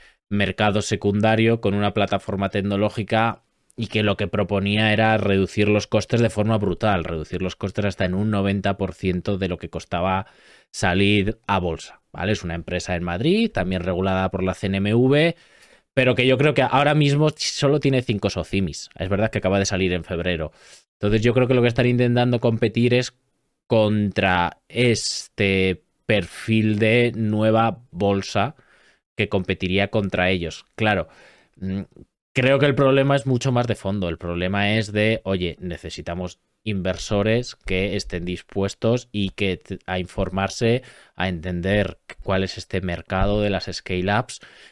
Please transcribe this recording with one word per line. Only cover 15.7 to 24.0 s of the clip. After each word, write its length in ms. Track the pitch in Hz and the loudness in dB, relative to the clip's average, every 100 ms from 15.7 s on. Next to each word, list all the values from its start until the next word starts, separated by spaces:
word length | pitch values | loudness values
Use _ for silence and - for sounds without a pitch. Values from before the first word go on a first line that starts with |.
| _ _ | _ _
pero 200 | - 127 | 0 2
que 120 | 123 127 | 4 4
yo 100 | 127 | 4
creo 160 | 147 | 4
que 80 | 143 | 2
ahora 340 | 127 131 143 | 2 2 2
mismo 360 | 151 143 143 156 | 4 4 4 2
solo 460 | 151 - - 143 147 | 0 -6 -2 0 2
tiene 220 | 139 131 | 2 0
cinco 260 | 120 104 98 | 0 -2 -2
socimis. 600 | 95 80 98 92 73 - | -4 -2 -2 -2 -4 -14
Es 140 | - 92 | -8 -2
verdad 220 | 98 107 | 0 0
que 80 | 104 | 0
acaba 200 | 92 98 | 0 2
de 60 | |
salir 300 | 95 95 92 | 2 0 0
en 100 | 87 | 0
febrero. 480 | 82 87 87 85 78 - - - _ _ | -4 -4 -2 -2 -4 -10 -20 -20 _ _
Entonces 220 | 104 110 | 0 2
yo 100 | 117 | 4
creo 160 | 117 123 | 4 4
que 60 | |
lo 80 | 127 | 4
que 60 | 120 | 2
están 180 | 117 123 | 2 2
intentando 540 | 123 123 120 123 120 | 2 2 2 2 2
competir 520 | 120 113 113 117 120 | 0 0 0 2 2
es 240 | 123 123 - _ _ _ _ _ | 2 0 -8 _ _ _ _ _
contra 960 | 113 107 107 | 2 4 2